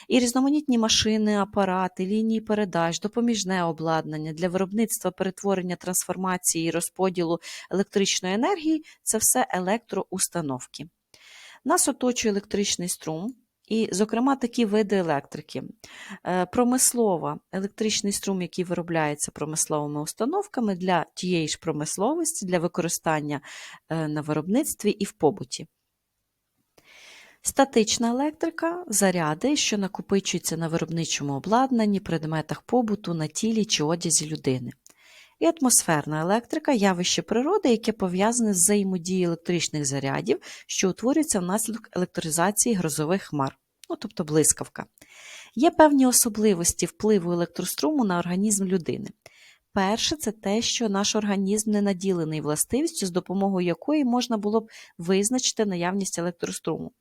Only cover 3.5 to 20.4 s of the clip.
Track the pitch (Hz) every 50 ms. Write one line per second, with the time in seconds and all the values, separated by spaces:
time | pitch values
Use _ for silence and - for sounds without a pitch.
3.5 | 190 185 175 165 165 - 160 165 160 160 160 151 156 156 151 160 156 160 180 180
4.5 | 175 190 190 180 202 226 226 214 - - - 185 185 - 190 190 185 - - 196
5.5 | 196 185 180 180 175 - - 180 180 - - - 175 180 185 185 180 180 - -
6.5 | - 165 165 165 160 165 175 - _ - 185 190 180 180 170 160 170 165 - -
7.5 | - - - - - 185 196 - - 208 196 - - - - 180 190 214 269 359
8.5 | 415 339 302 320 320 302 - - - _ - - - 220 220 - - 254 240 -
9.5 | - 180 180 185 214 233 _ - 196 190 - - - 190 - - - 175 160 139
10.5 | 131 127 - - - - 143 170 _ _ _ _ _ - - - - - - -
11.5 | - - - 254 339 349 - 294 247 - 254 247 240 247 - 220 196 202 202 -
12.5 | - 196 202 - - - 175 180 - - - 156 160 160 185 240 262 _ _ _
13.5 | _ _ _ - 214 226 220 - - 180 214 214 - 226 254 277 269 269 - 233
14.5 | - 254 233 196 202 214 220 190 208 196 175 160 147 139 - - - 151 - -
15.5 | - 131 - - - _ - - - - - - 202 - - - 180 180 180 180
16.5 | - 247 247 240 254 254 - - - 240 226 208 180 156 147 147 156 - _ -
17.5 | - 190 190 202 - - 220 214 208 - - 202 202 - - 202 196 185 180 165
18.5 | - - 175 180 175 175 165 170 165 165 156 147 147 147 - - - - 147 156
19.5 | 156 156 - - 156 151 147 147 147 147 151 - - - 220 269 349 415